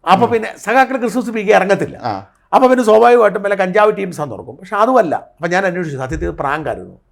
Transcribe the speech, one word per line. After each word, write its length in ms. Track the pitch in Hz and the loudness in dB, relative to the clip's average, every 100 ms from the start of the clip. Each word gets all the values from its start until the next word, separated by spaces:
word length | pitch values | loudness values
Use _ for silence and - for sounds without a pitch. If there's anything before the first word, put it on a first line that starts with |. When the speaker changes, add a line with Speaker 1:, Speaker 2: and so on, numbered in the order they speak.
| - | 2
Speaker 1:
അപ്പൊ 140 | 185 226 | 2 2
Speaker 2:
ഉം. 60 | |
Speaker 1:
പിന്നെ 260 | 233 214 - | 0 -4 -8
സഖാക്കൾ 380 | - 247 254 262 | -2 0 2 0
ക്രിസ്മസ് 340 | 233 226 226 | -4 -4 -4
പിരിക്കാൻ 260 | 220 202 202 | -4 2 2
ഇറങ്ങത്തില്ല. 400 | 190 196 151 131 | 2 0 -2 -6
Speaker 2:
ആ. 300 | 120 98 98 _ _ | -8 -8 -12 _ _
Speaker 1:
അപ്പൊ 140 | 214 254 | 2 4
പിന്നെ 160 | 254 | 4
സ്വാഭാവികമായിട്ടും 580 | 220 220 240 240 208 196 | 4 6 6 6 4 0
വല്ല 120 | 196 | -4
കഞ്ചാവ് 420 | 202 185 190 208 208 | -2 0 2 2 0
ടീംസ് 240 | 196 156 | -8 -8
ആണെന്ന് 140 | 147 | -10
ഓർക്കും. 220 | 98 92 127 | -10 -16 -18
പക്ഷെ 200 | 185 202 | -8 0
അതുമല്ല. 380 | 233 254 180 | 2 2 2
അപ്പൊ 340 | 113 - _ 170 | -2 -8 _ -4
ഞാൻ 180 | 180 196 | -2 -2
അന്വേഷിച്ചു, 320 | 175 165 135 | -4 -6 -8
സത്യത്തിൽ 280 | 131 160 170 | -8 -6 -8
ഇത് 80 | |
പ്രാങ്കായിരുന്നു. 680 | 160 139 151 135 98 92 92 _ | -6 -4 -4 -6 -8 -12 -20 _